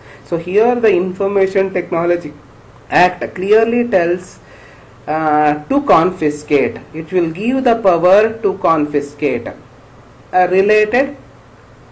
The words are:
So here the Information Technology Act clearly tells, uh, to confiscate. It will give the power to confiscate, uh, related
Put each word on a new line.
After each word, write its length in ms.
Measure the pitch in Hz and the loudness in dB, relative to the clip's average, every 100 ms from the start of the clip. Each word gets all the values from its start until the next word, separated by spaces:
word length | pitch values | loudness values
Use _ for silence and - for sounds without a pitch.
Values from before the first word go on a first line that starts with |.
| - - | -20 -20
So 120 | - 165 | -8 -8
here 380 | 175 190 233 | -2 0 2
the 180 | 240 226 | 2 2
Information 800 | 180 190 185 196 202 190 190 196 | 2 0 -2 -2 0 0 0 -2
Technology 600 | 190 170 170 175 175 156 - - - - - - | -2 -4 -2 0 -2 -4 -14 -20 -20 -20 -20 -2
Act 440 | 151 180 180 - | 2 2 0 -8
clearly 540 | - 190 214 233 240 240 | -6 2 2 4 0 0
tells, 520 | 196 170 185 185 - - - - - - - - | 0 0 -2 -6 -20 -20 -20 -20 -20 -20 -16 -6
uh, 560 | 156 160 151 151 147 | -2 0 2 2 0
to 180 | - 277 | -2 -2
confiscate. 1000 | 285 175 170 180 156 147 - 147 127 - - | 2 2 2 0 -2 -4 0 0 0 -4 -12
It 200 | 156 165 | -14 -6
will 180 | 185 165 | -2 -2
give 340 | 160 220 269 | -4 -4 -2
the 120 | 262 233 | 0 0
power 580 | 214 170 175 196 220 226 | 2 2 4 4 4 0
to 160 | 202 185 | -4 -2
confiscate, 880 | 175 160 147 147 139 - 147 120 - | 0 0 0 -2 -4 -4 -4 -4 -8
uh, 1000 | - - - - - - - - 185 180 | -14 -18 -20 -20 -20 -20 -20 -4 0 2
related 680 | 185 202 214 214 240 294 294 - - - - - - - | 2 2 2 2 0 -2 -6 -20 -20 -20 -20 -20 -20 -20